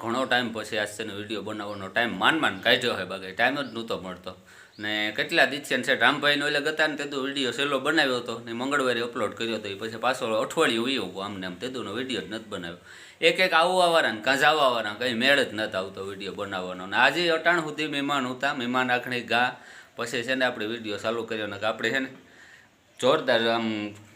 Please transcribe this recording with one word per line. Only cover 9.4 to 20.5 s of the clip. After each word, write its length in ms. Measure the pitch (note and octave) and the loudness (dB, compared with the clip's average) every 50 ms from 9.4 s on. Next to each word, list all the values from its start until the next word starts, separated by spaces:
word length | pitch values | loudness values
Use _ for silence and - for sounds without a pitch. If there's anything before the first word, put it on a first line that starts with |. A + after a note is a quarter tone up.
| A#2 A2+ A2+ | -4 -2 -2
હતો. 120 | G#2 G#2 G2+ | -4 -4 -8
એ 60 | G2 | -8
પછી 220 | G2 A2+ A2+ A2+ | -8 -8 -8 -6
પાછો 280 | A2+ A#2 B2 B2+ - C3 A2+ A2 G#2+ | -2 0 0 0 0 0 0 0 0
અઠવાડિયું 460 | B2+ D3 - E3 D#3+ C3+ A#2 A2+ A#2 | 0 0 0 2 2 2 2 2 0
વયું 260 | C3 C3+ B2 G2 F2+ F#2 | 0 0 -2 -2 -4 -6
ગયું 120 | F#2+ G2 | -8 -8
આમને 220 | G#2 G#2 F#2+ F#2 | -6 -6 -8 -8
આમ, 80 | F#2 F2+ | -8 -8
તે 140 | F2+ A#2 C3 | -8 -8 -8
દુનો 240 | C3 B2 G#2 G2 G2+ | -8 -8 -8 -6 -6
વીડિયો 300 | A#2+ C3 C3 A#2+ F#2+ F2+ | -6 -6 -4 -4 -6 -6
જ 60 | F2+ | -6
નથી 200 | A2 A2+ A2 G#2 | -8 -10 -10 -10
બનાવ્યો. 300 | G2+ F#2+ F2 E2+ F2 - - - - - - - - - | -10 -8 -8 -10 -12 -14 -16 -20 -20 -20 -20 -20 -4 2
એક 200 | D#3 E3+ F3 - | 2 4 4 4
એક 120 | F#3 F#3 F3 | 4 4 6
આવવાવાળા 600 | D#3+ E3+ F3+ F#3 F#3 F3 E3+ E3 D#3+ C#3 A#2+ A2 | 4 4 6 4 4 4 6 6 4 4 2 0
ને 80 | A2 | 0
કાં 180 | A2 C3 C3+ C3+ | 0 2 2 6
જવાવાળા 580 | D3+ D3 D#3 D3+ C#3+ C3 A#2+ A#2 G#2+ G#2 G#2 G#2 | 6 6 6 6 4 4 4 2 0 -4 -4 -2
કંઈ 160 | B2 B2+ A#2 | -2 -2 0
મેળ 300 | A2 B2 C#3 C#3+ C#3 A#2+ | 2 4 6 6 6 4
જ 80 | - G#2 | 2 0
નહોતો 240 | G#2+ A2 G2 - F#2+ | -4 -4 -2 -2 -4
આવતો 220 | F#2+ G2 F#2+ G2+ F#2+ | -4 -4 -6 -8 -8
વીડિયો 300 | G2 G2+ F#2+ G2+ F#2+ F2 | -8 -8 -8 -8 -8 -6
બનાવવાનો. 500 | G2 G2+ G2 G2 F#2 F#2 F#2 F#2 F2+ F#2 | -6 -6 -6 -4 -6 -6 -6 -8 -8 -8
અને 120 | G2 G2 | -2 2
આજે 340 | A2 B2+ C#3 D3 E3 F3 E3+ | 4 6 6 4 4 2 2
અટાણ 300 | D#3+ D#3+ - E3+ F3 E3+ | 0 2 2 2 2 2
સુધી 260 | D#3 D3+ D3 D3+ D3+ | 0 -2 -4 -4 -4
મહેમાન 400 | D3+ C#3+ C#3+ C#3 C#3+ C#3+ C#3 B2+ | -4 -2 -2 -2 0 0 0 -2
હતા, 280 | B2 B2+ B2+ C#3 C#3 D3 | -2 -4 -2 -2 -2 -2
મહેમાન 360 | C3+ A#2+ A#2+ B2+ B2+ B2+ B2 | -2 -2 0 0 0 2 2
આખણી 300 | B2 B2 - C3 B2 B2 | 0 0 0 -2 -4 -6
ગા 280 | A2 - A2+ A#2+ B2+ B2+ C3 - - - - - - - _ | -2 0 2 2 2 2 0 -6 -14 -20 -20 -20 -20 -16 _
પછી 260 | - A#2 A#2+ C3+ A#2+ A2 | -8 -6 -4 -4 -4 -2
છે 120 | B2+ C3 | -2 0
ને 100 | C3 C3 | 2 2
આપણે 220 | B2 | 0